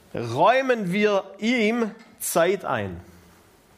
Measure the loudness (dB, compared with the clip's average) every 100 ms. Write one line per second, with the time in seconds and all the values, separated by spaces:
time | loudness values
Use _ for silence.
0 | -12 -8 -6 2 4 4 2 -2 -2 0
1 | 2 0 -2 -4 -2 2 2 0 -4 -6
2 | -20 -12 -2 2 2 0 -2 -4 -4 -8
3 | -16 -20 -20 -20 _ _ _